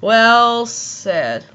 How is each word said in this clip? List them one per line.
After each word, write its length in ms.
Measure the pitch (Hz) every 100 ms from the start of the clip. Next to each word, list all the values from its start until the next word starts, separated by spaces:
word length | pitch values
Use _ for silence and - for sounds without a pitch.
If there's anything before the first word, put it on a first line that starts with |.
Well 640 | 185 226 226 240 240 233 233
said. 800 | - - - 196 175 127 117 117